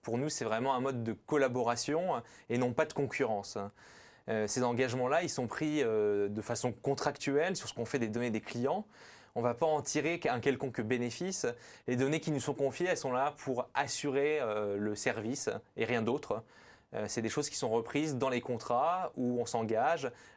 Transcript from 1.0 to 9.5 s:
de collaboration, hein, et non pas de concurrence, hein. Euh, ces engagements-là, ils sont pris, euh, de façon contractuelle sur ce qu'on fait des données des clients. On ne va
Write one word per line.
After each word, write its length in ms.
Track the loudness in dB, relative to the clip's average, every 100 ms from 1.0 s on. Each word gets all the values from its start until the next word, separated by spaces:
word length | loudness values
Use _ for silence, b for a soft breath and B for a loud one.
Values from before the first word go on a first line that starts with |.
de 120 | -4
collaboration, 1000 | -6 0 2 4 2 0 0 0 0 0
hein, 100 | -2 B B B
et 80 | 0
non 160 | 2
pas 100 | 2
de 80 | 0
concurrence, 640 | 0 -2 0 0 0 -4 -6
hein. 160 | -8 B B B B B -2
Euh, 200 | 0 0
ces 140 | 2
engagements-là, 640 | 2 2 0 0 2 2
ils 60 | 0
sont 180 | -2 -4
pris, 340 | -2 0 2
euh, 460 | 2 4 4 4 0
de 140 | -2
façon 320 | -2 0 0
contractuelle 840 | -2 -2 0 0 0 0 2 2 -2
sur 140 | -4
ce 40 |
qu'on 120 | -6 -2
fait 140 | 0
des 100 | 0
données 200 | 0 0
des 120 | -2
clients. 440 | -4 -2 -2 -2 -6 B B B B 0
On 40 |
ne 60 |
va 80 | 0